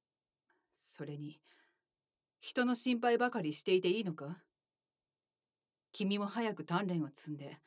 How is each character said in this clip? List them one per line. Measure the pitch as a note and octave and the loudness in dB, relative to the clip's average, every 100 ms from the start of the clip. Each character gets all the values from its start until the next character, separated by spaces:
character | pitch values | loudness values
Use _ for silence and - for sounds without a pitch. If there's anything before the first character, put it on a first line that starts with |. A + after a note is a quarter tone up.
| _ _ _ _ _ _ _ _ - - | _ _ _ _ _ _ _ _ -20 -12
そ | |
れ | D3 D3 | -10 -8
に、 | D3 D3+ _ _ _ _ _ _ _ _ _ _ | -10 -14 _ _ _ _ _ _ _ _ _ _
人 | - - | -6 0
の | B3 A#3+ | 0 2
心 | B3+ A#3+ | 2 2
配 | A#3+ A#3 | 4 4
ば | B3 | 2
か | A#3+ | 0
り | D#3 | -2
し | D3+ | -2
て | - | 2
い | F#3 | 4
て | F#3 | 4
い | G#3 | 2
い | |
の | G3 | 0
か？ | D#3+ C#3+ E3+ _ _ _ _ _ _ _ _ _ _ _ _ _ _ _ | -4 -8 -10 _ _ _ _ _ _ _ _ _ _ _ _ _ _ _
君 | - G3 G3+ | -4 0 0
も | G3+ | 0
早 | A#3 A3+ | 0 0
く | G3 | -2
鍛 | - E3+ G3+ | 0 0 2
錬 | F3 | 0
を | D3 | -2
積 | - - | -6 -10
ん | D3 | -10
で、 | C#3 - | -10 -14